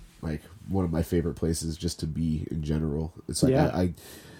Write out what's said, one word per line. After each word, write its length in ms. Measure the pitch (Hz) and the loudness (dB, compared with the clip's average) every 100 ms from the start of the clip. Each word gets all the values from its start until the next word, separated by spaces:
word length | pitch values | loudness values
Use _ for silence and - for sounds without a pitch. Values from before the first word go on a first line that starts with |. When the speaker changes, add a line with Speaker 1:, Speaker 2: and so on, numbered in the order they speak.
| - - | -14 -10
Speaker 1:
like, 200 | 78 76 - - - | -6 -6 -10 -14 -4
one 160 | 95 | 0
of 60 | 87 | 2
my 100 | 80 | 0
favorite 320 | 82 87 80 | 2 2 2
places 420 | - 82 82 80 78 | 0 0 0 -2 -4
just 240 | 85 - | -4 -4
to 60 | 80 | -4
be 400 | 76 82 76 - | -2 0 0 -2
in 120 | 82 | -4
general. 500 | 76 78 80 73 80 - - | -2 0 0 -2 -4 -8 -6
It's 140 | - | 2
like, 100 | 131 | 4
Speaker 2:
Yeah. 180 | 131 - | 6 4
Speaker 1:
I, 80 | 87 | 4
I, 140 | 90 - - - - | 0 0 -14 -18 -18